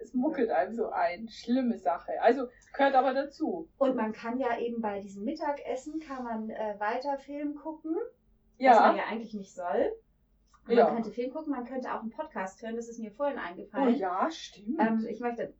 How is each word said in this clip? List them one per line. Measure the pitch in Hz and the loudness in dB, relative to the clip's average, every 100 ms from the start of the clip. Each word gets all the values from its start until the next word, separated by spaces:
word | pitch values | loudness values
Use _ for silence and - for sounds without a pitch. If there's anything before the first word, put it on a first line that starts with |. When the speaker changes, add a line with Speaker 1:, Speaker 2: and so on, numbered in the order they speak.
Speaker 1:
es | 440 | -6
muckelt | 254 285 302 226 | 0 0 2 2
Speaker 2:
gesagt. | 151 190 | 2 0
Speaker 1:
einem | |
so | 226 - | -2 -2
ein. | - 170 180 226 | 0 0 0 -8
Schlimme | - 233 254 247 190 | -10 0 2 2 0
Sache. | 175 175 - 170 | 0 -2 -2 4
Also | 214 262 247 - - | 6 6 0 -8 -10
gehört | - 277 | 2 6
aber | 262 269 | 6 4
dazu. | 262 285 - 294 175 - _ | 2 -2 -4 -4 -4 -8 _
Speaker 2:
Und | 262 247 | 0 2
man | 220 | -2
kann | 214 226 254 | -4 -6 -2
ja | 254 233 | -2 -2
eben | 240 233 | -2 -2
bei | 220 202 | -4 -4
diesem | 196 202 | -8 -8
Mittagessen, | 214 311 311 285 - 254 302 311 | -6 -2 -2 -4 -4 -6 -6 -8
kann | 294 262 | -8 -8
man, | 240 220 220 | -6 -6 -6
äh, | - 220 202 | -6 -6 -2
weiter | 208 247 277 277 | -2 -2 -2 -4
Film | 277 285 294 294 | -6 -6 -6 -6
gucken, | 320 311 311 349 480 - _ _ _ - | -8 -8 -4 -4 -4 -10 _ _ _ 2
Speaker 1:
Ja. | 262 | 6
Speaker 2:
was | 226 | 8
man | 220 - | 8 4
ja | - | -2
eigentlich | 226 226 | -6 -8
nicht | 208 190 | -10 -12
soll. | - 175 208 302 440 _ _ _ _ _ _ - 240 | -8 -4 0 0 -4 _ _ _ _ _ _ 2 6
Man | 214 | 6
Speaker 1:
Ja. | |
Speaker 2:
könnte | 226 214 | 4 -2
Film | 214 254 | -4 -6
gucken, | 311 311 | -6 -4
man | 254 | -6
könnte | 233 262 233 | -6 -6 -6
auch | 220 | -6
einen | 226 | -6
Podcast | - 311 214 190 - | -8 -8 -6 -8 -8
hören, | 226 233 | -8 -8
das | 233 | -8
ist | 233 | -10
mir | 208 | -12
vorhin | - 285 262 | -2 -2 -2
Speaker 1:
Oh | 175 | -6
Speaker 2:
eingefallen. | - 302 - 262 - | -10 -8 2 4 4
Speaker 1:
ja, | 180 196 269 | 2 0 -2
stimmt. | 330 - - 208 311 | -2 -12 -12 -4 2
Speaker 2:
Ähm, | 226 220 220 | 4 4 0
ich | 214 | -4
möchte | 240 233 - - | -4 -4 -8 -8